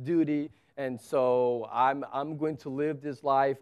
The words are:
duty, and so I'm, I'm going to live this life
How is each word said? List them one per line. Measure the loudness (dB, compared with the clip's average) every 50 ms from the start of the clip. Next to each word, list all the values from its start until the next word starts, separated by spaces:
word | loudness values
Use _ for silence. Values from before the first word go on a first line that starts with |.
| -4
duty, | 0 2 2 2 2 0 -2 -4 -6 -10 _ _ _ _
and | -8 -6 -6 -6 -8
so | -6 -2 0 2 4 4 4 4 4 2 0 -2 -4 -4 0
I'm, | 2 2 2 2 0 -4 -6 -6
I'm | -6 -6 -6 -6
going | -4 -4 -4 -4 -6
to | -8 -8
live | -4 -2 -2 -2 -2 -4
this | -6 -10 -10 -4 -2
life | 2 2 4 4 2 0 -2